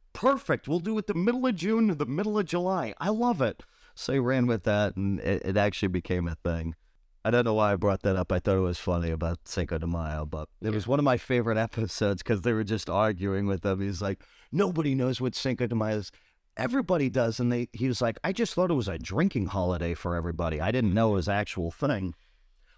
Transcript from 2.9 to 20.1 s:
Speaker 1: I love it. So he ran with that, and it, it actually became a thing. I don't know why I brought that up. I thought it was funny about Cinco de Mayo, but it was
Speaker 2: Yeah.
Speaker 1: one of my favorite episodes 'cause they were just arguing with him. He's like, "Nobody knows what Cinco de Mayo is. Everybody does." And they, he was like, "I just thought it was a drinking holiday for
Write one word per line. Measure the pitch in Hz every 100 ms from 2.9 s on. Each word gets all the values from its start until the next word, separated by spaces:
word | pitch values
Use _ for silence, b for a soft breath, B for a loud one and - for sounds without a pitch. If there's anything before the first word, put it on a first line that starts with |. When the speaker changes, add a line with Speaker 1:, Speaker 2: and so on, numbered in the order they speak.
| -
Speaker 1:
I | 170
love | 214 240 190
it. | 123 - - b b -
So | -
he | 135
ran | 123 131 123
with | 113 -
that, | 104 104 -
and | 98 95
it, | 57 95
it | - 98
actually | 104 - 98
became | 90 - 90 85
a | 82
thing. | 87 82 82 82 _ _ _ _
I | 107
don't | 120
know | 117 107
why | 107
I | 98
brought | 101 95
that | 104 95
up. | 90
I | 90
thought | - 95
it |
was | 92 87
funny | - 87 85
about | 80 82 85 -
Cinco | - 82 80
de | 85
Mayo, | 85 80 76 76
but | 78 78 -
it | 104 107
was | 101
Speaker 2:
Yeah. |
Speaker 1:
one | 139
of | 143
my | 123
favorite | - 127 113 110
episodes | 113 - 107 - 104 95
'cause | - 110
they | 101
were | 110
just | 98 107 -
arguing | 87 110 92 98 98 101
with | 95 101
him. | 95
He's | 98 92
like, | 98 98 b b b
"Nobody | 160 196 165 147
knows | 135 127 123
what | 127
Cinco | - 135 123 120
de |
Mayo | 113 107 107
is. | 98 - b b _ -
Everybody | 120 262 214 175 135
does." | 131 117 113
And | 123
they, | 123 120
he | 101 131
was | 120
like, | 117 107
"I | 170
just | 190 226
thought | - 180
it | 156
was | 98
a | 85
drinking | 80 95 190 131 92
holiday | 98 90 87 85 85
for | 90